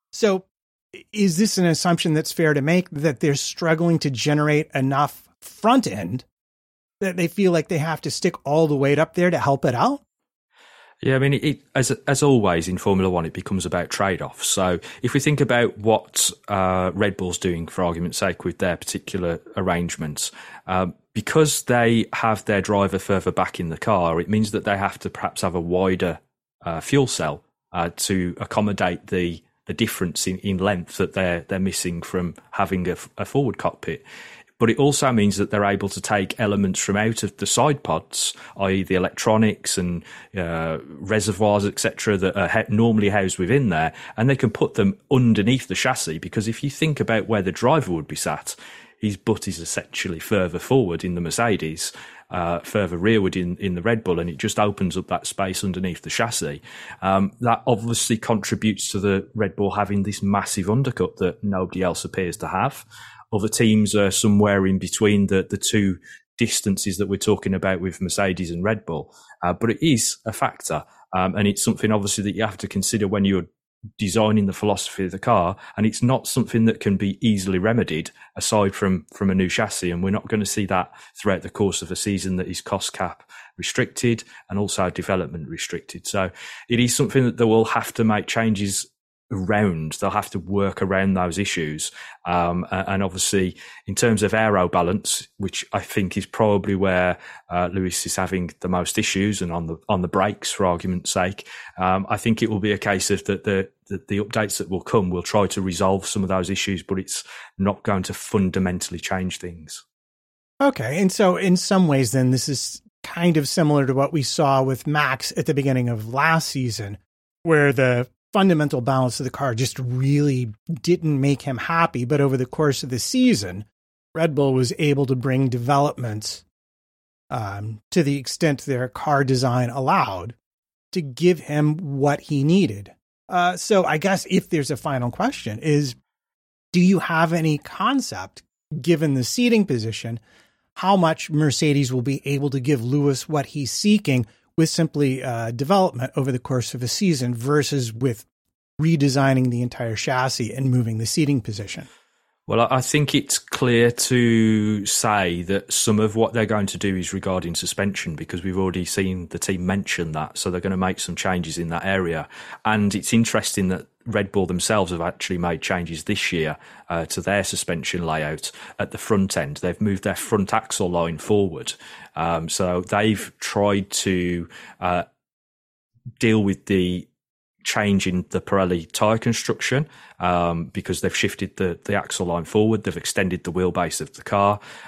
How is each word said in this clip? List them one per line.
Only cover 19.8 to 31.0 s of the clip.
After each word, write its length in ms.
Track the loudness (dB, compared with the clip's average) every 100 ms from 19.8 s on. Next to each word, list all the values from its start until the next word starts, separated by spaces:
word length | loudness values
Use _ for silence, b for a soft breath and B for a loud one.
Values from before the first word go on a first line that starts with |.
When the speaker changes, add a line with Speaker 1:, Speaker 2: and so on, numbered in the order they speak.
| -2 -6 -8 -6 -8 -10 B B -4
Speaker 2:
um, 280 | -2 -2 -4 _
because 480 | -8 0 2 4 2
they 440 | 0 2 4 2 0
have 300 | -2 0 0 0
their 140 | 0
driver 380 | 2 2 2 0
further 320 | 0 -2 0
back 300 | -2 -2 -4
in 80 | -8
the 100 | -4
car, 420 | 0 2 2 0
it 80 | 0
means 220 | 0 0
that 140 | -2
they 120 | 0 0
have 220 | 0 -4
to 100 | -10
perhaps 340 | -6 -8 -4
have 120 | -2
a 60 | -2
wider, 580 | 0 2 2 2 -2 -4 _ _ _ _ -8
uh, 140 | -8
fuel 260 | 0 2 2
cell, 380 | 0 -4 -6 _ _ _
uh, 180 | -4 -4
to 400 | -4 -2 0 -2 -4
accommodate 680 | -4 0 0 0 -2 -2 -4
the, 340 | -2 -2 -4 _ _ -10
the 80 |
difference 520 | -2 -2 -2 -4 -4 -4
in, 120 | -4
in 200 | -2 0
length 380 | 0 0 -4
that 160 | -4